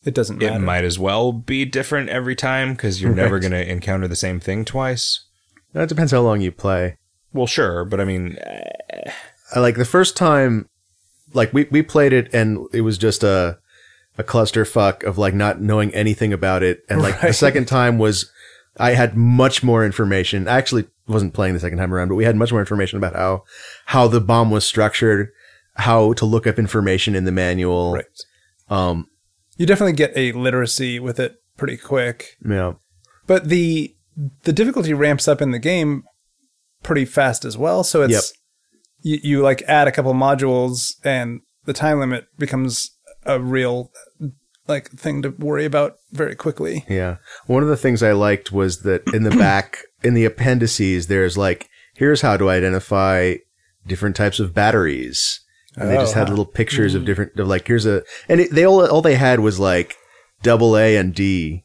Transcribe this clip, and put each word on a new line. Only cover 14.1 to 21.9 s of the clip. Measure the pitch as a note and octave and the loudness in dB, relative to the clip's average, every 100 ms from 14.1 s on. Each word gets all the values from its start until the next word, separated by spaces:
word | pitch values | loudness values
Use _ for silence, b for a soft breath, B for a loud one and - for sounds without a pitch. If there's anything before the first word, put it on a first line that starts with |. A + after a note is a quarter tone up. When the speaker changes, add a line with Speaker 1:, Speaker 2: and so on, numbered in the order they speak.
| - | -12
Speaker 3:
a | |
clusterfuck | A2+ A#2+ A2 A#2 G#2+ - G2+ F#2+ | -2 0 2 2 0 2 2 0
of, | - F#2 | -6 -2
like, | G2 | 0
not | G2 G#2 F#2+ | 0 0 -2
knowing | G#2 G#2+ G#2 | 0 0 0
anything | G2 G#2+ G#2 A2 | 0 -2 0 -2
about | G2 F#2+ F#2 | 0 0 2
it. | F#2 F2+ _ | 0 -2 _
And, | G2+ | 0
like, | G2 G2 | 0 0
the | E3+ | 0
Speaker 1:
Right. | - | 2
Speaker 3:
second | C#3+ C#3 A#2+ | 2 2 0
time | C3 B2 A#2 | 2 2 2
was, | G#2+ F#2+ - b b b b - | 2 0 -6 b b b b -2
I | A#2+ | 0
had | B2 A#2+ G#2 | 2 2 4
much | A#2+ B2 C3 - | 4 6 4 2
more | B2+ A#2 G#2+ | 2 2 2
information. | G2 G#2 G2 F2+ G2+ F#2+ | 0 0 0 0 -4 0
I | B2 | 0
actually | C3 B2 - _ - | 0 -2 -4 _ -4
wasn't | G#2+ G2 | -2 -2
playing | - F#2+ | -2 -2
the | F2+ | -2
second | F2 F2 | -4 -4
time | F#2 | -2